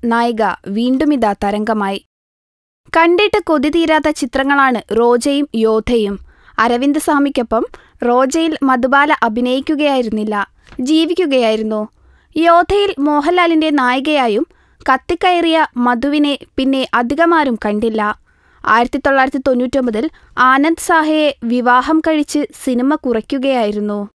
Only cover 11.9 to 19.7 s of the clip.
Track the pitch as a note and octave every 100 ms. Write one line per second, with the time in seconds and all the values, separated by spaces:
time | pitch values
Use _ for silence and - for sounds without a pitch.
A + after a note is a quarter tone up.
11.9 | _ _ _ _ D#4 E4 E4+ F4 G4+ G4+
12.9 | D#4 C#4+ D4 C#4+ F4+ E4+ D#4+ D#4 D4 B3
13.9 | B3+ C#4 D4+ A#3+ G#3 D#4+ _ _ _ -
14.9 | C4 - E4+ F#4 F4 E4+ D#4+ D4+ B3 A#3+
15.9 | A#3+ C#4 D4+ D4 C#4 - - C4 C4+ B3+
16.9 | A#3 A#3+ C#4+ E4+ E4+ C#4 A3+ G#3 G#3 A3+
17.9 | G#3+ G#3 G#3+ _ _ _ _ - A3 A#3+
18.9 | C#4 C#4 C4+ C4 C#4 C4+ B3 B3+